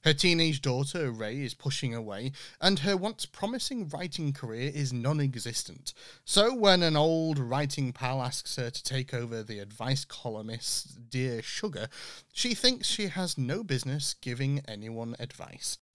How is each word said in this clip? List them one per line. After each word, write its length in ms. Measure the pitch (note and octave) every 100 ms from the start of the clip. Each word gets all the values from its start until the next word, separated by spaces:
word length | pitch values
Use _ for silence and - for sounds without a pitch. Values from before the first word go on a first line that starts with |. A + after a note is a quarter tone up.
her 100 | D#3
teenage 480 | D3 F3+ E3+ E3 C#3+
daughter 480 | C#3 B2+ C#3 F3 C#3+
Ray 320 | A2+ G#2+ C3
is 140 | B2+ -
pushing 400 | C#3 - C3 A#2
away, 380 | A2 G2 B2+ C#3 - -
and 160 | F3 F#3+
her 180 | D#3+ F#3+
once 300 | G3 A3+ -
promising 640 | - G#3 B3 - B3+ E3
writing 420 | D3+ F3+ D#3 D3+
career 400 | C#3 A#2 A2+ C3+ D3
is 160 | C#3
non-existent. 1000 | B2 B2+ D3+ C#3 A#2 A#2 A2+ - D2+ - - - - -
So 280 | G3+ A3
when 300 | C4 G3+ F3+
an 140 | E3+ D3+
old 420 | D#3+ D#3+ D#3+ C#3+
writing 540 | A#2+ C#3 C#3+ C#3 C3
pal 280 | B2 B2+ C3+
asks 360 | B2 C3 - -
her 120 | A#2+
to 140 | -
take 300 | - C3 B2+
over 280 | B2 A#2+ A2+
the 180 | G#2+ G#2
advice 440 | G2+ G#2+ A#2 C#3
columnist's 800 | - - B2 A2 A2 A#2 - -
Dear 580 | - - A#2 B2+ C3 A#2
Sugar, 460 | - - G#3+ C#3+ C3 - - - _
she 200 | - B3
thinks 320 | A3+ B3 B3+ -
she 220 | - G3+
has 300 | F3+ F3+ -
no 260 | B2 F3+
business 500 | A3 C3 C3 D3 C#3+
giving 480 | - B2+ A#2+ C3+ C#3+ C#3
anyone 480 | G#2 A2 A2+ A#2 A#2
advice. 600 | A#2+ - - - - - _